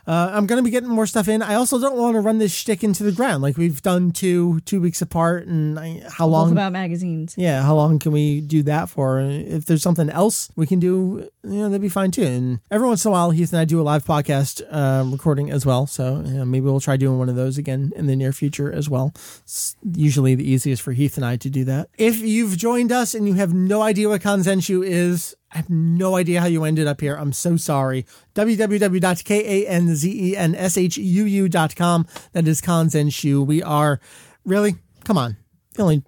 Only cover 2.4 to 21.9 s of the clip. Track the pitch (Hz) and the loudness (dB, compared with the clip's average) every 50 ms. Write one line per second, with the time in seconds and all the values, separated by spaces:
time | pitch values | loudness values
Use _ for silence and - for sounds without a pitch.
2.4 | 214 196 - - - - 214 - - 214 190 - 208 208 185 202 247 269 180 139 | 2 0 -2 -4 -2 -2 -2 0 0 0 0 0 0 -2 0 0 0 0 0 0
3.4 | 135 143 131 165 170 170 147 135 - 190 180 180 180 175 165 - 196 185 180 175 | 0 0 0 0 0 0 0 -2 0 0 2 2 2 0 0 0 0 0 2 2
4.4 | 175 175 165 160 - - 208 196 170 175 170 - 175 170 - 165 165 170 175 175 | 2 2 0 -2 -2 -2 -2 0 0 0 -2 -4 -6 -4 -2 0 0 0 0 -2
5.4 | 175 - 165 156 151 151 151 156 156 165 165 - - - - - 170 160 160 160 | -4 -4 -2 -2 0 -2 -4 -6 -8 -10 -10 -12 -14 -16 -4 0 2 4 4 4
6.4 | 165 165 170 208 196 190 180 190 185 170 170 170 185 175 165 160 156 165 - - | 4 4 4 2 2 0 -2 -4 -4 -4 -4 -4 -4 -4 -4 -6 -6 -8 -6 -2
7.4 | 180 170 143 131 135 143 156 156 147 156 156 143 - 160 151 151 151 151 143 147 | 0 0 0 2 2 2 4 4 4 4 2 2 2 0 2 2 2 2 0 -2
8.4 | 151 147 160 156 147 147 151 156 175 175 - - 135 131 131 135 135 139 139 147 | -2 0 0 0 2 2 0 -2 -4 -4 -4 -2 -2 0 0 0 -2 -2 -4 -6
9.4 | - - 160 156 151 - 165 151 - 180 170 165 160 147 - 165 190 226 220 - | -6 -6 -6 -6 0 0 0 0 2 0 2 2 0 -2 0 2 0 2 0 -2
10.4 | - - - - 160 139 190 180 170 180 185 190 185 185 202 - - - _ _ | -8 -8 -4 -4 -2 0 2 0 2 2 0 0 0 -2 -4 -6 -10 -14 _ _
11.4 | - 208 190 202 214 208 196 202 202 196 170 196 196 190 170 - 208 135 123 123 | -12 -8 -6 -4 -2 -2 -2 -2 -2 -2 -2 0 0 0 0 0 0 0 0 -2
12.4 | 127 127 123 113 - _ 202 214 254 247 233 180 - 220 196 175 175 175 165 165 | -2 -2 -4 -4 -6 _ -2 0 0 2 0 0 0 0 2 2 2 2 2 2
13.4 | 175 160 180 165 160 156 165 165 156 147 151 151 135 - 160 147 143 - 143 135 | 0 0 2 0 2 2 2 2 2 2 0 0 0 0 -2 0 0 0 0 0
14.4 | 139 131 - - - - 156 151 139 135 135 135 131 127 135 135 - 160 147 139 | 0 -2 -4 -10 -12 -8 -4 -2 0 2 2 2 0 -2 -4 -2 0 0 0 0
15.4 | 143 143 143 139 127 139 127 123 143 139 - - 131 127 135 151 151 139 131 139 | -2 -2 -2 -2 0 2 2 0 0 -2 -4 -4 -4 -2 -2 -4 -4 -4 -4 -4
16.4 | 131 123 127 131 131 139 135 135 - 147 135 135 135 135 131 127 127 127 123 123 | -2 0 0 0 0 2 0 0 0 0 0 2 2 2 2 2 0 0 0 0
17.4 | 127 131 131 147 147 139 131 131 139 147 - - 160 139 135 135 135 131 135 - | -2 -2 -2 -4 -6 -4 -4 -2 -2 -4 -4 -2 -2 0 0 2 0 -2 -2 -2
18.4 | 135 143 - - 143 143 - - 143 147 139 123 131 151 - - - - - - | -4 -4 -2 -4 -4 -4 -4 -4 -4 -2 -2 -2 -2 -2 -4 -8 -18 -20 -20 -20
19.4 | _ - - - - - - - - 208 170 160 151 151 127 143 135 131 131 127 | _ -12 -10 -8 -8 -8 -8 -8 -8 -6 -2 2 2 2 4 4 4 4 2 2
20.4 | 139 135 131 127 - 147 131 117 - 139 127 123 143 135 - 151 131 117 123 120 | 2 0 0 0 2 0 -2 -2 -4 -4 -2 0 0 0 0 -2 -4 -2 -4 -4
21.4 | - 139 135 135 131 131 131 143 196 - | -6 -4 -4 -2 -2 0 -2 -2 -4 -6